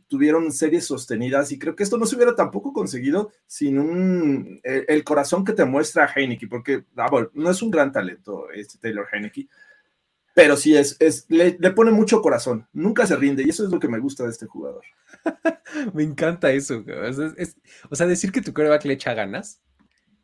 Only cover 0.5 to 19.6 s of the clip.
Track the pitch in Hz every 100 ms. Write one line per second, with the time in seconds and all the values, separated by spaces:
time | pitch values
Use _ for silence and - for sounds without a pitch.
0.5 | - 156 165 - 127 - 113 123 135 143
1.5 | 139 151 156 196 233 226 247 240 233 170
2.5 | 196 277 247 185 127 131 170 208 _ _
3.5 | - 143 135 151 175 185 180 156 135 92
4.5 | - 127 131 131 151 147 147 139 180 196
5.5 | 202 139 135 156 165 143 139 131 117 107
6.5 | 120 131 131 - - 120 135 117 143 165
7.5 | 185 226 165 139 113 95 87 - 95 -
8.5 | 90 101 - 113 104 101 104 104 - -
9.5 | _ _ _ _ _ _ _ _ - 151
10.5 | 143 151 151 143 - 160 - - 165 175
11.5 | 175 180 190 226 214 196 226 160 120 127
12.5 | 113 - 147 180 220 202 135 139 135 135
13.5 | 165 202 170 143 113 135 135 120 113 110
14.5 | - - - - _ _ - 320 311 330
15.5 | 330 - 302 247 156 156 143 165 175 151
16.5 | 135 135 120 101 67 110 139 156 - 175
17.5 | - _ - - 139 175 180 190 247 156
18.5 | 147 151 151 151 135 135 110 98 127 -
19.5 | -